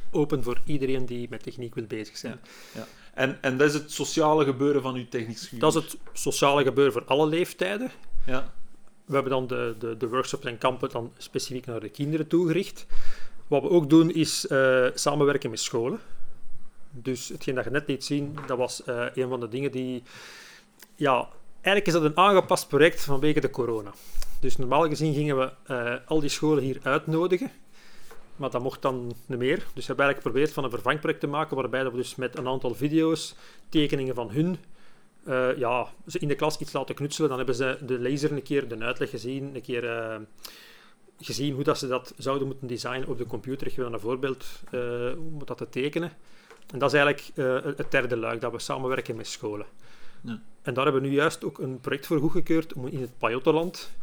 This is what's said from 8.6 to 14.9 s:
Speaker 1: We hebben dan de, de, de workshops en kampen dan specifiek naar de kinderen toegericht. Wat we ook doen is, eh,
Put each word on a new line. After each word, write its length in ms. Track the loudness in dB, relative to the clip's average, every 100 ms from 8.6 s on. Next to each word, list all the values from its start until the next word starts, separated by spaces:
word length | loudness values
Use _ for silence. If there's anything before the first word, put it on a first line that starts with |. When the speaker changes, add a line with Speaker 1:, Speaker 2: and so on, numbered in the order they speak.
| -6 -6 -16 -18
Speaker 1:
We 100 | -2
hebben 180 | 0 2
dan 140 | 0 -2
de, 280 | -4 -4 -6
de, 180 | -8 -4
de 120 | -2
workshops 360 | -2 -2 -4
en 140 | -8 -2
kampen 300 | -2 0 -4
dan 220 | -4 -8 -12
specifiek 480 | -8 -8 -6 -8 -8
naar 140 | -8
de 80 | -8
kinderen 380 | -6 -4 -2 0
toegericht. 600 | 2 2 0 -2 -6 6 10 10 8 4 -2 0
Wat 160 | 0
we 60 | 4
ook 220 | 4 8
doen 200 | 6 6
is, 360 | 2 0 0 0
eh, 400 | 2 4 4 2